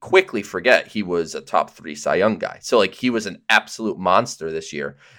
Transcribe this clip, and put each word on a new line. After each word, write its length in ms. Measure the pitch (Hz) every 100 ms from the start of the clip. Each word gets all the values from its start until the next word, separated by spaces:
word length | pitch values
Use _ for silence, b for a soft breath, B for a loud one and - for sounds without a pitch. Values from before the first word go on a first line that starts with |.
quickly 420 | - 185 - 113
forget 440 | 98 95 120 101 -
he 160 | 110
was 320 | 95 87 80
a 60 | 73
top 300 | - 90 -
three 240 | - 80
Cy 200 | 73 71
Young 240 | 82 104 98
guy. 200 | - -
So, 160 | - 117
like, 160 | 98
he 160 | - 127
was 160 | 113 98
an 160 | 85 -
absolute 500 | 110 - - 110 87
monster 520 | 92 95 127 - 80
this 220 | 80 -
year. 240 | 73 71 b b